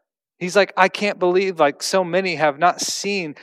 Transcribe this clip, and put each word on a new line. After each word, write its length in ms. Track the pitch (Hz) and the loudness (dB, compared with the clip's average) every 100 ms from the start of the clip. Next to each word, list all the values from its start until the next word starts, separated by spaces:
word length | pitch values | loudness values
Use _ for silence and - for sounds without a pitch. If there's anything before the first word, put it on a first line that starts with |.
| _ _ _ - | _ _ _ -10
He's 160 | 180 | -2
like, 180 | 202 185 - | 2 2 2
"I 120 | 185 | 0
can't 300 | - 208 185 | 2 -4 0
believe, 400 | 180 180 196 165 | 0 2 0 2
like, 240 | 147 - | 0 0
so 220 | - 190 | -2 -2
many 320 | 180 180 190 151 | 0 -2 -2 0
have 220 | 156 143 | 0 2
not 220 | 175 - | 0 0
seen 540 | - - 196 202 160 139 | -4 -6 -6 -6 -6 -10